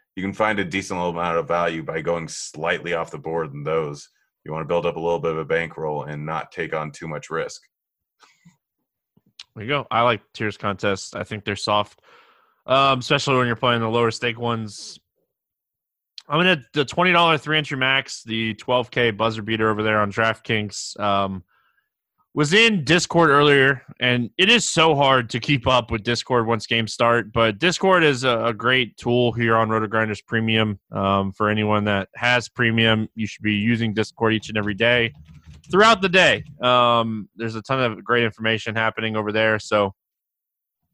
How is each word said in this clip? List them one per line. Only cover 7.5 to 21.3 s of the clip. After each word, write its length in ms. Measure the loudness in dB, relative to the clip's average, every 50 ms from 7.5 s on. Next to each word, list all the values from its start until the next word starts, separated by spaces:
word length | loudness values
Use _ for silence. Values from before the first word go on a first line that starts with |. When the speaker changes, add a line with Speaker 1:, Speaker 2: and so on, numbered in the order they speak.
| -10 -16 _ _ _ _ _ _ _ _ _ _ _ _ _ _ _ _ _ -20 _ _ _ _ _ _ _ _ _ _ _ _ _ _ _ _ _ -20 -20 _ _
Speaker 2:
There 100 | -12 -8
you 40 | -4
go. 180 | -4 -4 -4 -2
I 120 | 0 2 4
like 200 | 4 2 0 -4 _ -10
tiers 240 | -6 -6 -6 -6
contests. 580 | -4 -4 -4 -4 -2 0 -2 -2 -2 -4 -10 -10
I 100 | -10 -10
think 200 | -8 -10 -10 -6
they're 120 | -6 -6
soft, 440 | -4 -2 0 0 0 0 -2 _ _ _ _ -20 -20 _ _ _ _ _ _ _ _ _
um, 340 | 0 2 2 4 2 2 0
especially 360 | 0 0 0 0 0 2 2
when 100 | 2 2
you're 100 | 0 0
playing 240 | 0 0 0 2 2
the 80 | 0 0
lower 220 | 0 2 2 0
stake 280 | 0 -2 -4 -6 -4 -4
ones. 600 | -4 -4 -4 -4 -6 -8 -12 -14 -16 -18 -18 -20 _ _ _ _ _ _ _ _ _ _ _ _ _ _ _ _ _ _ _ _ _ _ _ -20 -8 -4
I'm 100 | 0 2
gonna, 260 | 2 2 2 0 -2 _ -2
the 120 | -2 -2
twenty 280 | -2 0 0 2 4 4
dollar 240 | 4 4 4 2
three 220 | 0 0 -2 -2 -2
entry 180 | -2 -4 -4
max, 460 | -2 0 0 0 0 -2 -4 -10 -14 -10
the 320 | -6 -4 -2 -2 -2 -4
twelve 360 | -4 -2 0 0 0 0 0
K 200 | 0 0 0 2
buzzer 320 | 2 0 0 -2 -2 -2 -4
beater 260 | -4 -2 0 0 0
over 140 | 0 0 0
there 180 | 0 2 2
on 120 | 0 0 0
DraftKings. 840 | 0 0 0 0 -2 -4 -4 -2 -2 -4 -4 -8 -12 -12 -12 -10 -6
Um, 420 | -2 0 0 0 0 -2